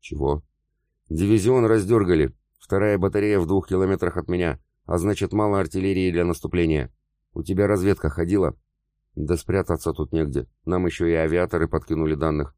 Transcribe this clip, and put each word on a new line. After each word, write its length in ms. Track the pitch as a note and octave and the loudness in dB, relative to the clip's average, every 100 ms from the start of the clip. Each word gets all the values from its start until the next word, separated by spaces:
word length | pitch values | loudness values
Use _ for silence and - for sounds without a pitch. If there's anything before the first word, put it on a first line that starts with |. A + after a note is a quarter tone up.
"Чего?" 420 | - D2 C#2 D2 - _ _ _ _ _ _ | -12 -4 -2 -2 -6 _ _ _ _ _ _
"Дивизион 580 | D#2+ G2 A2 G2 C3 A2+ | -2 2 4 4 2 4
раздергали. 680 | A2 F#2+ A#2 F#2 E2+ C#2 - _ _ | 2 4 2 4 2 2 -4 _ _
Вторая 380 | - G2 G#2 G2+ | -4 0 2 2
батарея 420 | F#2+ G#2 G#2 G2+ | 0 0 2 2
в 60 | D#2+ | 2
двух 220 | G2 - | 0 0
километрах 480 | F#2 F#2+ F#2+ F2 F2 | 0 0 0 -2 -4
от 100 | D#2 | -4
меня, 320 | F2+ E2+ - _ _ - | -2 -2 -4 _ _ -4
а 120 | F2 | -2
значит, 340 | F#2 G2+ F#2+ | 0 -2 -2
мало 300 | G2+ G#2+ G2 | 0 2 0
артиллерии 500 | E2 F#2+ F#2+ F#2+ F#2 | -2 -2 -2 0 0
для 140 | E2+ F2 | 2 0
наступления. 680 | E2 - F2+ E2 D#2 A#1+ _ _ _ _ | -2 -2 0 2 0 -2 _ _ _ _
У 100 | - | -10
тебя 240 | C#2+ F#2 G2+ | -4 0 2
разведка 420 | G#2 F#2+ G2 D2+ | 2 2 0 0
ходила?" 480 | C#2+ E2+ G2+ E2+ - _ _ _ _ _ - | -2 0 2 0 -4 _ _ _ _ _ -8
"Да 220 | D2+ E2+ | -2 -2
спрятаться 560 | - F#2+ F#2 E2 - | 0 -2 -2 -2 -2
тут 180 | D2+ D2+ | -4 -4
негде. 360 | E2 D2+ C2+ B1+ _ - | -2 -2 -4 -8 _ -4
Нам 200 | F2+ F2+ | -2 -2
еще 200 | - F2 | -2 0
и 80 | |
авиаторы 560 | E2 D#2+ E2+ F2+ E2+ D#2+ | 0 2 0 0 -2 -2
подкинули 460 | D#2+ - D#2+ D#2 D2+ | -4 -4 -2 0 0
данных. 380 | D#2+ D2+ C2+ | 0 -2 -4